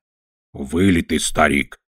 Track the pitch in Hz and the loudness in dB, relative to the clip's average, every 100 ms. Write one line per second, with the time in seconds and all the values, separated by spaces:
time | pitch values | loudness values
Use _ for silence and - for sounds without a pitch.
0 | _ _ _ _ _ - 69 85 98 85 | _ _ _ _ _ -14 -6 0 2 2
1 | - 76 - - 76 71 65 - _ | 0 -4 -2 0 2 0 -4 -14 _